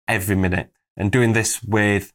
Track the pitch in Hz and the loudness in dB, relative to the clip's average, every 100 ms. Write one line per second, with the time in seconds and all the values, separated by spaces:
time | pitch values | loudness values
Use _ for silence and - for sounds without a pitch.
0 | - 110 98 95 92 90 - _ _ - | -6 -4 0 0 0 -2 -6 _ _ -6
1 | 101 127 117 113 110 - 101 107 104 101 | 0 2 2 2 0 -4 -2 0 2 0
2 | - | -2